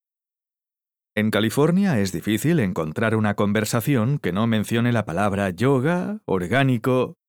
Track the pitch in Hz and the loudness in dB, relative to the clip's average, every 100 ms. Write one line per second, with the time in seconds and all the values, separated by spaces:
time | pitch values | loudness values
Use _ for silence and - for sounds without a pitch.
0 | _ _ _ _ _ _ _ _ _ _ | _ _ _ _ _ _ _ _ _ _
1 | _ 107 107 104 107 135 156 180 202 120 | _ -2 0 2 0 2 2 2 2 2
2 | 98 85 98 110 143 170 98 82 80 87 | 0 -2 -2 0 2 0 0 -2 -4 -2
3 | 110 110 107 101 104 104 107 120 127 135 | 0 0 0 0 0 0 0 -2 0 0
4 | 113 143 92 90 117 110 101 117 120 120 | 0 -2 -2 -2 0 0 0 0 0 0
5 | 98 82 104 98 98 85 123 139 139 175 | -2 -2 0 0 -2 0 0 2 0 -2
6 | 185 214 - 95 87 123 135 120 127 127 | -4 -8 -4 -4 0 0 2 0 0 0
7 | 104 - | -2 -8